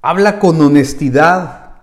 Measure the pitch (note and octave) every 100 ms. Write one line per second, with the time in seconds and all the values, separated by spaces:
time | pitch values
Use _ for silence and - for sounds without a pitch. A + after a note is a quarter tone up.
0 | C#3+ F3+ G#3 G3+ F#3 D#3+ C#3+ C#3+ C3+ -
1 | C#3+ C3 D#3+ F#3 D#3+ - - -